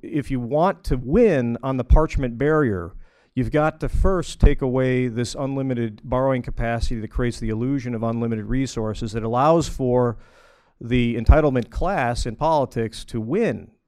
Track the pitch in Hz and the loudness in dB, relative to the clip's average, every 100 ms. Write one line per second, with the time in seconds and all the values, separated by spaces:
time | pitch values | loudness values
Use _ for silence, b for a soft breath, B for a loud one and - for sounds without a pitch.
0 | - 147 - 131 117 147 175 165 - 131 | -6 -6 -4 -6 -2 0 0 0 -2 -2
1 | 113 202 220 143 117 117 131 131 117 156 | 2 4 6 4 0 -2 -4 -4 4 4
2 | 160 160 127 117 147 156 127 92 85 - | 4 0 -4 0 2 2 2 0 -6 -14
3 | b b b 131 113 151 156 156 139 - | b b b -4 0 2 0 -2 -2 2
4 | 190 185 - - 147 143 131 127 131 127 | 2 2 -2 4 6 6 0 0 2 0
5 | 127 113 117 - 135 135 135 120 117 104 | 0 -2 -6 -4 -6 -4 -2 -2 -4 -6
6 | - 127 135 127 - - 117 117 - 117 | -4 0 2 0 -4 -4 -2 -2 -2 -2
7 | 110 - 120 113 113 110 127 139 120 113 | -4 -2 -2 -2 -4 -2 -2 -2 -4 -4
8 | 113 117 117 110 104 131 131 113 110 107 | -2 -2 -2 -4 -2 -2 -2 -4 -4 -4
9 | 113 110 110 123 151 170 - - 127 123 | -6 -4 -2 2 4 2 0 -4 0 2
10 | 120 117 b b b b b _ 117 123 | 0 -2 b b b b b _ -2 0
11 | 117 117 110 147 151 127 107 - 175 185 | 0 0 4 6 6 0 -4 -4 -2 0
12 | 120 120 123 110 156 151 127 120 110 - | -2 -2 -6 -2 0 0 0 -2 -6 -6
13 | - 117 113 196 208 104 - _ | -8 -8 -4 -2 -2 -4 -10 _